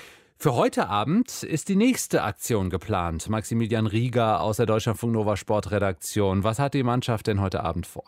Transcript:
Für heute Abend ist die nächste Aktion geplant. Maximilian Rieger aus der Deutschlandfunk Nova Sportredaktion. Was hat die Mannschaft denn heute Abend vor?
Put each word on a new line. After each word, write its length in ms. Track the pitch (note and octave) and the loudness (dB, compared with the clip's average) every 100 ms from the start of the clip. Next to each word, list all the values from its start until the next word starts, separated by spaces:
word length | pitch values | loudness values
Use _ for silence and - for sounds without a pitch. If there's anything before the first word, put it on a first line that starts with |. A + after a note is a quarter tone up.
| - - _ _ | -20 -20 _ _
Für 140 | D3+ | 0
heute 340 | B2 A#3+ - C3 | 2 0 0 -2
Abend 540 | G2+ A2+ G3+ C4 - | -2 0 0 0 -6
ist 260 | - D#3 - | -6 -4 0
die 80 | G3 | 2
nächste 460 | B3 A#3 - E3 | 2 2 0 -2
Aktion 480 | F#2 - - A2 F#2+ | -2 -4 -2 0 0
geplant. 580 | F2 - G2 E2+ E2 - | -2 -2 -2 -2 -4 -4
Maximilian 600 | A2 - A#2 A2+ A2+ A2 | -4 -2 -2 0 0 0
Rieger 520 | A2 B2 A#2+ A2+ G2+ | 0 0 2 2 2
aus 180 | F#2+ G#2+ | 0 0
der 100 | A2 | 2
Deutschlandfunk 460 | A2 A#2 G#2+ A#2+ | 2 0 -2 0
Nova 220 | A2+ G#2 G#2 | 0 0 -2
Sportredaktion. 1080 | - G#2 - G#2 G2 F#2 - G#2+ G2 F#2+ | 0 -2 0 0 0 -2 -4 0 2 4
Was 160 | G#2 A2 | 2 0
hat 160 | C#3 C#3+ | 0 0
die 80 | |
Mannschaft 420 | B2 B2 B2 A2 - | 0 0 0 -2 0
denn 160 | G2 | 0
heute 220 | G2 F2+ | 0 0
Abend 240 | E2+ E2+ - | -2 -4 -6
vor? 160 | - | -12